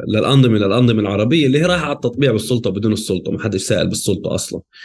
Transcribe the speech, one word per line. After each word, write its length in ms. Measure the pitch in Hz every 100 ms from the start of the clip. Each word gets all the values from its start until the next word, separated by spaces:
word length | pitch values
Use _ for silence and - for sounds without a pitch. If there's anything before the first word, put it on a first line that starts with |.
| -
للأنظمة، 500 | 107 101 139 127 107
للأنظمة 420 | 98 113 120 107
العربية 460 | 101 101 117 165 135
اللي 140 | 143
هي 60 | 180
رايحة 200 | 175 151
على 100 | 143
التطبيع 360 | 123 123 139
بالسلطة 380 | 110 - 120 104
بدون 240 | 98 110
السلطة، 380 | 107 - 92 -
ما 120 | -
حدش 180 | 107 95
سائل 260 | - 87 90
بالسلطة 480 | - - 85 82 80
أصلًا. 260 | - - - -